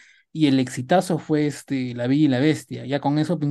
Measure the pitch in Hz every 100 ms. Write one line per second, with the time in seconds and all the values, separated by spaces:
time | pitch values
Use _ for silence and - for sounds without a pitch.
0 | - _ _ 160 147 135 127 - 127 180
1 | 185 156 - 151 151 143 - 135 127 120
2 | 123 143 151 123 156 143 - 120 123 139
3 | 139 151 156 165 147